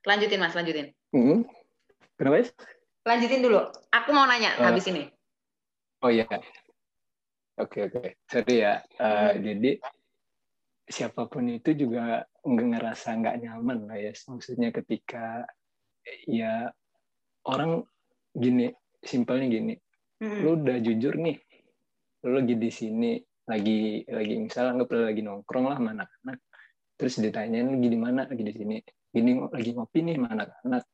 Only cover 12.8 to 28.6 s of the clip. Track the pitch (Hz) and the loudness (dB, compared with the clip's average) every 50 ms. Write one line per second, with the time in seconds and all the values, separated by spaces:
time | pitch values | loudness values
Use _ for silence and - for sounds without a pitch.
12.8 | 117 113 110 - - - 113 113 113 117 - 123 117 117 113 117 117 123 127 113 | -2 -6 -6 -6 -6 -6 -4 -2 -2 -2 -2 -4 -8 -10 -10 -4 -4 -4 -4 -4
13.8 | 104 104 110 101 104 104 107 - - - 127 120 - - 123 120 120 117 - 120 | -8 -8 -8 -8 -8 -8 -8 -12 -16 -16 -16 -14 -12 -10 -4 -2 -2 -2 -2 -4
14.8 | - _ 113 107 _ - - 117 113 113 113 120 - - _ _ _ _ _ _ | -4 _ -6 -6 _ -12 -10 -10 -8 -8 -8 -10 -10 -12 _ _ _ _ _ _
15.8 | _ _ _ _ _ 120 131 - - - 120 113 113 110 110 113 117 - - _ | _ _ _ _ _ -18 -18 -12 -6 -4 -2 -2 0 -2 -2 -4 -4 -6 -10 _
16.8 | _ _ _ _ _ _ _ _ _ _ _ _ _ - 262 262 151 165 165 - | _ _ _ _ _ _ _ _ _ _ _ _ _ -4 -2 0 0 0 -2 -2
17.8 | - _ _ _ _ _ _ _ _ _ _ - 120 127 123 123 120 123 - _ | -4 _ _ _ _ _ _ _ _ _ _ 0 2 4 4 4 2 0 -4 _
18.8 | _ _ _ _ - - - 127 117 - 123 131 135 127 113 110 110 113 117 - | _ _ _ _ -12 -4 -2 -2 0 0 0 0 2 0 0 0 0 -4 -6 -8
19.8 | _ _ _ _ _ _ _ _ 220 214 208 208 160 156 165 160 147 131 127 120 | _ _ _ _ _ _ _ _ -6 -6 -2 0 2 2 2 2 2 0 0 0
20.8 | 110 117 113 110 120 147 160 160 165 165 143 - _ _ _ _ _ _ _ _ | 0 0 0 2 0 -2 -2 0 -2 -2 -4 -4 _ _ _ _ _ _ _ _
21.8 | _ _ _ _ _ _ _ _ - 127 127 135 127 117 120 113 117 113 - - | _ _ _ _ _ _ _ _ -2 0 2 2 4 2 2 2 0 -2 -4 -4
22.8 | 117 110 110 113 117 117 117 - - _ _ _ _ - 110 107 101 107 - 107 | -6 -4 -2 0 0 0 -2 -4 -6 _ _ _ _ -4 -4 0 2 2 2 2
23.8 | - - 107 - - - 117 113 107 104 120 113 110 113 - 123 123 127 123 127 | 0 -2 -2 -6 -6 -6 -4 -4 -2 -2 -2 -4 -4 -6 -2 -2 0 0 2 0
24.8 | 123 123 123 117 117 110 110 107 107 104 98 101 - - - 127 127 135 - - | 0 0 0 0 0 0 0 -2 -4 -6 -10 -12 -12 -6 -2 0 0 0 0 -2
25.8 | - - 220 214 - - _ _ _ 254 262 254 _ _ _ - - _ _ _ | -2 -4 -4 -6 -10 -12 _ _ _ -12 -12 -12 _ _ _ -20 -20 _ _ _
26.8 | _ _ _ _ - 131 123 - 107 107 98 113 110 113 113 117 120 131 135 127 | _ _ _ _ -4 -2 0 0 -2 -2 -2 -4 -4 -2 -2 -2 0 0 0 2
27.8 | 123 120 117 113 113 120 127 135 131 127 135 117 107 104 104 110 | 2 2 2 0 0 0 -2 -2 -2 -4 -6 -6 -6 -6 -6 -8